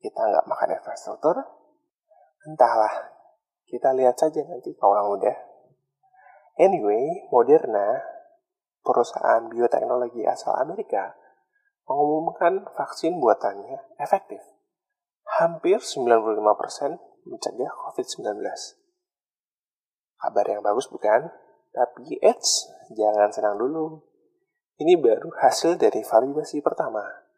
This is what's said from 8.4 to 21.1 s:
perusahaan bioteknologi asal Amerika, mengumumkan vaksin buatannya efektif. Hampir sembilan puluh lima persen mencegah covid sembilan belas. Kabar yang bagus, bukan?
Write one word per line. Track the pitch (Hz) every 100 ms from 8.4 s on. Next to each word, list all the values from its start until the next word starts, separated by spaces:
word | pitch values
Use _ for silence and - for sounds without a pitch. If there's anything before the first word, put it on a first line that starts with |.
| _ _ _ _
perusahaan | - 127 117 - - 113 117
bioteknologi | 113 123 - 123 123 120 117 -
asal | - - -
Amerika, | 143 190 208 - - - _ _ _ _ _ _ _
mengumumkan | 139 143 156 165 - 135 196 - -
vaksin | - - 160 175
buatannya | 120 - 107 98 - 135 - -
efektif. | 123 196 - - - _ _ _ _ _ _ _ -
Hampir | - 165 165 170 202
sembilan | - - 120 113
puluh | 110 107
lima | 107
persen | 104 - - 143 175 - _ -
mencegah | - - 113 131
covid | - - - 127
sembilan | - 113 104
belas. | - - - _ _ _ _ _ _ _ _ _ _ _ _ _ _ _
Kabar | - 104 101
yang | 104
bagus, | 104 107 -
bukan? | - 107